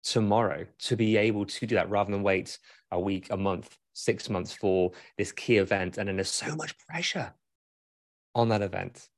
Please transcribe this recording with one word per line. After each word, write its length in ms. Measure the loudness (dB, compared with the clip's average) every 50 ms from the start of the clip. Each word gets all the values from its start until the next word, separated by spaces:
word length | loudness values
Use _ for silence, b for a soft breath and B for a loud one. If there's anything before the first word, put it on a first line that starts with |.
| -6
tomorrow, 640 | 0 0 2 4 4 4 4 4 2 0 -4 -8 -12 _ _
to 160 | -4 -2 0
be 200 | 2 2 4 4
able 300 | 4 4 4 2 0 -2
to 200 | -4 -4 -8 -4
do 80 | 0 2
that, 120 | 2 2 2
rather 200 | 2 0 2 2 0
than 100 | 0 2
wait 360 | 2 2 2 0 -4 -12 -16 b b b b b b
a 100 | -4 -2
week, 280 | 0 0 -2 -2 -4 -6
a 60 | -4
month, 400 | -2 0 0 -2 -2 -6 -12 -20 _ _ _ _
six 340 | -6 -2 -2 -2 -2 -2 -4
months 220 | -4 -4 -4 -6 -10
for 400 | -4 0 2 2 4 2 0 B B B B B -6
this 140 | -6 -6 -6
key 240 | -10 0 2 4
event? 420 | 4 4 2 0 0 0 -4 -4 -4
And 100 | -4 -4
then 80 | -2
there's 120 | -2 -2 -2
so 260 | -4 -4 -4 -6 -6
much 220 | -6 -8 -10 -10 _
pressure 540 | -16 _ -8 -4 -4 -4 -4 -4 -6 -8 -10 _ _ _ _ _ _ _ _ _ _ _ _ _ _ _ _ _ _ _ _
on 140 | 2 4 4
that 120 | 4 2 2
event. 460 | 0 -2 -4 -6 -6 -10 -14 -20 _ _